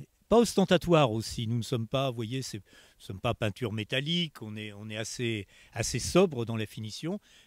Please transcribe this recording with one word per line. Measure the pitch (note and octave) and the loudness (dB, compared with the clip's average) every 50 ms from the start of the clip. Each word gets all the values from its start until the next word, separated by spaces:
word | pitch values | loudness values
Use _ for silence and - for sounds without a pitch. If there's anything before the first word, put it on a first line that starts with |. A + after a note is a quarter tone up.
| - _ _ _ _ - | -14 _ _ _ _ 4
pas | G3+ A#3+ | 6 6
ostentatoires | A#3 - - G3 F#3 - F#3 D3+ - F3 E3+ D#3 C#3+ A2+ | 6 6 4 2 4 6 4 4 4 6 6 6 6 4
aussi. | G#2+ A2+ G#2+ - - A#2+ A#2 | 2 0 -4 -4 -6 -4 -2
Nous | A2 A#2+ | -2 -2
ne | A#2+ | -2
sommes | G#2+ - C3 A2+ A2+ - | -2 -2 -2 -2 -2 -2
pas, | C3 C3 C#3 C3+ | -2 -2 -2 -2
vous | A#2 | -2
voyez, | A#2+ A2+ G#2+ B2+ C3+ | -4 -6 -6 -6 -6
c'est, | B2+ - - G2+ | -6 -8 -10 -12
nous | - _ - - - _ _ _ | -14 _ -20 -20 -20 _ _ _
ne | - | -14
sommes | - F#2+ F#2 | -14 -8 -2
pas | - A#2+ | 0 0
peinture | A2 - A#2 G#2 - - B2 G2+ | 0 2 0 -2 -2 -2 -4 -4
métallique, | G#2+ A2 G#2 - C3 C3 C#3+ D#3 E3+ F3 E3+ D3+ - - | -4 -4 -4 -2 -2 -2 -2 0 -2 -2 -2 -4 -6 -12
on | A#2+ G#2+ G#2+ | -12 -10 -10
est, | G#2+ G#2+ G#2+ G2+ | -10 -10 -10 -12
on | G2+ G#2+ A2 | -12 -12 -8
est | G#2+ | -6
assez, | A2 A2 - - - A#2+ A#2 A2+ G#2 F#2+ _ _ - - _ | -6 -6 -6 -4 -4 -2 -2 -2 -4 -6 _ _ -20 -20 _
assez | - G#2 - - - A#2 | -6 -4 -4 -2 -2 -4
sobre | - - - F3 G3+ F3 D3 A#2+ A2+ | -2 4 6 6 6 6 2 -2 -4
dans | G#2+ A2+ | -4 -2
la | A2 G#2+ | -4 -4
finition, | - - A2+ A2 G#2+ - - D3 E3 G3+ G#3 _ _ _ _ _ | -6 -8 -10 -10 -10 -10 -8 -8 -8 -8 -8 _ _ _ _ _